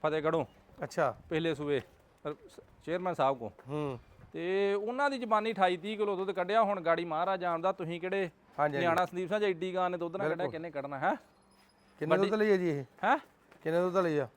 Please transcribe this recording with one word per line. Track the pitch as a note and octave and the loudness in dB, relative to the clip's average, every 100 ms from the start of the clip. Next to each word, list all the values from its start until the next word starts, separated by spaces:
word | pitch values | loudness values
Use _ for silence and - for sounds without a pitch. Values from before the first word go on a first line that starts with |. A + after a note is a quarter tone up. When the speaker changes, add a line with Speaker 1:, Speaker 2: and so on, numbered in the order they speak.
| D#3 | 0
Speaker 1:
ਫਤਿਹਗੜ੍ਹੋਂ | D#3 D3+ D#3+ C3 - - - | 0 0 0 -2 -8 -20 -12
Speaker 2:
ਅੱਛਾ। | D#3 - C#3+ A2 - | -8 0 0 -2 -4
Speaker 1:
ਪਿਛਲੇ | D#3+ E3 C#3+ | -2 0 -2
ਸੂਏ, | D3 C#3 | -2 -2
ਅਹ, | - _ _ _ D3+ | -2 _ _ _ -12
ਸ-, | D3+ - - - - - | -12 -16 -20 -20 -18 -6
ਚੇਅਰਮੈਨ | F3 F3+ | -4 -4
ਸਾਹਿਬ | E3 C3+ C3+ | 2 2 2
ਕੋਲ। | A2 - B2+ | -4 -12 -8
Speaker 2:
ਹੂੰ। | D3 D3 B2 - - - | -4 -4 -6 -12 -20 -14
Speaker 1:
ਤੇ | D#3+ E3+ F#3+ G3 | -8 -2 0 2
ਉਹਨਾਂ | G3+ G#3+ B3 C#4+ | 0 -2 0 0
ਦੀ | C4+ | 0
ਜ਼ਬਾਨੀ | A#3 G#3+ G#3+ | 2 2 2
ਅਠਾਈ | F#3+ F#3 F3+ | 2 2 2
ਤੀਹ | F#3 G#3+ | -4 -4
ਕਿਲੋ | G#3 F#3+ | -2 -2
ਦੁੱਧ | F#3+ | -2
ਕੱਢਿਆ। | F#3 F3+ A3 | -2 0 2
ਹੁਣ | G#3 G3+ | 2 2
ਗਾੜੀ | E3 E3 E3+ | 2 0 0
ਮਹਾਰਾਜ | D#3 F3+ F#3+ | -2 0 0
ਜਾਣਦਾ, | F3 E3 F3 | -2 0 0
ਤੁਸੀਂ | F#3+ E3 E3+ | -2 -4 -6
ਕਿਹੜੇ | F3+ G3 | -4 -2
Speaker 2:
ਹਾਂਜੀ, | F3+ _ _ - | -2 _ _ 0
ਹਾਂਜੀ। | D3+ C#3 | 0 2
Speaker 1:
ਨਿਆਣਾ | E3+ E3 F3+ | 2 2 0
ਸੰਦੀਪ | F3 F3+ | -2 -2
ਸਿੰਘ, | G#3 | 0
ਜੇ | G#3 | 0
ਐਡੀ | F3 F#3 F3+ | 0 -2 0
ਗਾਂ | F3+ | -2
ਨੇ | F3+ | -2
ਦੁੱਧ | E3+ F#3 | -4 -2
ਨਾ | |
ਕੱਢਿਆ, | F3 E3 | -2 -2
Speaker 2:
ਬਿਲਕੁਲ। | F#3 | -4
Speaker 1:
ਕਿਹਨੇ | D#3+ E3+ | -6 -8
ਕੱਢਣਾ | D3 C#3 C#3 | -8 -6 -2
ਹੈ? | D#3+ B3 - _ _ _ _ _ _ - | 0 0 -6 _ _ _ _ _ _ -8
Speaker 2:
ਕਿੰਨੇ | D#3 E3+ | 2 4
Speaker 1:
ਵੱਡੀ | G3 | 4
Speaker 2:
ਦੁੱਧ | G#3+ | 4
ਲਈ | G#3+ | 4
ਹੈ | F#3+ | 4
ਜੀ | F3 | 4
ਇਹ? | C#3+ C3 - | 0 -4 -4
Speaker 1:
ਹੈਂ? | G3 C#4 - _ _ - | 2 2 0 _ _ -10
Speaker 2:
ਕਿੰਨੇ | D#3+ E3 | -2 0
ਦੁੱਧ | F3+ F3+ | 2 2
ਲਈ | F3 D3+ | 2 2
ਆ? | B2 | -2